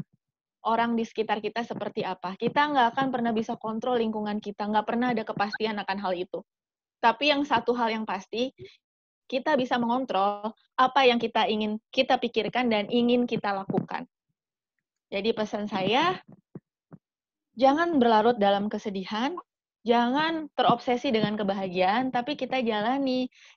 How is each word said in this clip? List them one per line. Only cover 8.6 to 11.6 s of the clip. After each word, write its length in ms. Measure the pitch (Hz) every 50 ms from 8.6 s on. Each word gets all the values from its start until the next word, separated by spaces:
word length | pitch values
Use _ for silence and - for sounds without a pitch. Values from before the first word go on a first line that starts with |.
| 381 392 - _ _ _ _ _ _ _ _ _ _
kita 320 | - - 269 254 311 302 262
bisa 240 | 254 240 262 247
mengontrol 720 | 240 233 233 254 269 - 190 190 196 202 208 208 208 214 226 _ _ _ _ -
apa 240 | 262 254 262 269 269
yang 140 | 247 233 233
kita 320 | 226 226 - 226 214 180
ingin 320 | 214 214